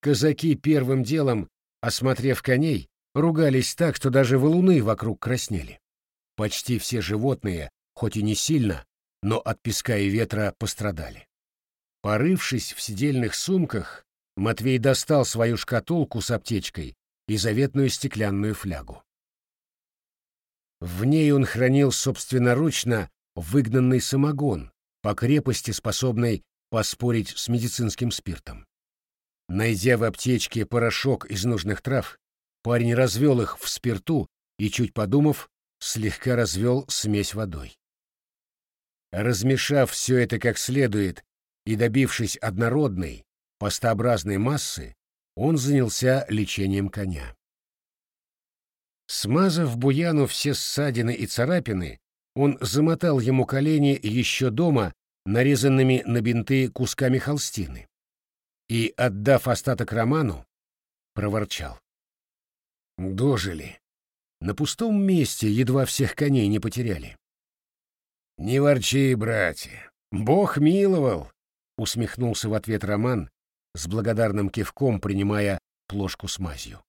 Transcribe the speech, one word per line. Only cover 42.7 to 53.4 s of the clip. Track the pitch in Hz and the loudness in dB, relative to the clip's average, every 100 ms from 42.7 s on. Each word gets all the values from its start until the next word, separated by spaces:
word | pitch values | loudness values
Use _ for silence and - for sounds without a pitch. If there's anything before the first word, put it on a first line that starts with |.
| 135 147 90 82 55 _ _ _ _ | 2 0 -2 -6 -8 _ _ _ _
пастообразной | 101 - 120 110 120 113 82 98 | -6 -2 0 2 2 2 0 -2
массы, | 117 147 - - 60 - _ _ _ - | 0 -2 -4 -8 -12 -18 _ _ _ -4
он | 131 160 | 0 2
занялся | 131 143 120 - 127 131 - | 2 2 2 0 2 2 0
лечением | 107 101 - 98 98 98 | -2 -2 -2 0 0 -2
коня. | 107 95 82 64 - _ _ _ _ _ _ _ _ _ _ _ _ _ _ _ _ _ | -4 -6 -6 -10 -16 _ _ _ _ _ _ _ _ _ _ _ _ _ _ _ _ _
Смазав | - 104 139 196 165 160 117 | -6 0 2 4 2 -2 0
буяну | 131 139 170 156 135 | 2 2 2 2 0
все | - 147 135 | 0 -2 -2
ссадины | - - 147 117 117 | -4 -2 -2 0 -2
и | 120 113 | -2 -4
царапины, | - 123 175 135 98 85 55 _ _ _ - | -2 0 0 -2 -4 -4 -10 _ _ _ 0
он | 143 131 | 0 0
замотал | 113 120 156 165 175 139 | -2 2 2 2 2 2
ему | 117 131 | 2 2